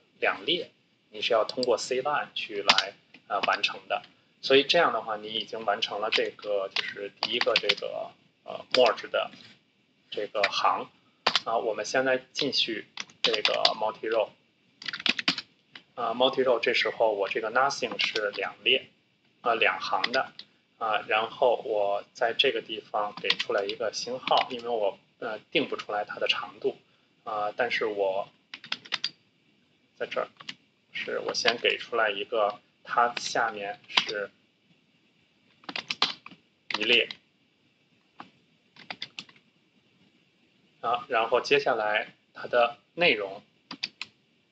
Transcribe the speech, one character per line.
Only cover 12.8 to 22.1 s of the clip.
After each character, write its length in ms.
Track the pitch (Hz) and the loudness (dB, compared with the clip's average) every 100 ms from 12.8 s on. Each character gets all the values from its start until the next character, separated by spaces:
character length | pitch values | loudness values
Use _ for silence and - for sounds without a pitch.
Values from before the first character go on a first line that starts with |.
| - - - _ | -8 -14 -16 _
这 120 | - | -2
个 200 | 110 104 113 107 113 | 2 2 2 2 2
multi 340 | 107 110 113 | -2 -4 -2
row。 200 | 113 101 - _ _ _ _ - - - - - - - _ _ - - | 0 0 -4 _ _ _ _ -10 -2 0 0 -2 -4 -8 _ _ -20 -16
啊， 200 | - 117 | -6 -4
multi 280 | 117 127 131 131 | 2 2 4 4
row 120 | 117 | 4
这 160 | 127 | 2
时 160 | 117 110 | 2 0
候 220 | - 113 | 2 2
我 160 | 104 98 | 2 0
这 140 | 123 | -2
个 100 | 110 | 0
nothing 500 | 120 135 139 120 104 | 2 2 0 -4 -2
是 300 | - 113 104 | -2 0 -2
两 240 | 101 92 - | -2 -6 -4
列， 260 | - 131 - _ _ _ _ _ | 0 2 0 _ _ _ _ _
啊， 140 | 123 113 | -2 2
两 220 | 104 92 | 2 2
行 200 | - 98 95 | -2 -2 0
的。 180 | 131 135 - - _ _ _ | 0 -2 -8 -20 _ _ _
啊， 260 | 113 107 - | -2 -2 2
然 200 | 110 113 | 0 0
后 320 | - 127 113 123 | 2 4 4 2
我 360 | 107 101 101 - | 0 0 0 -4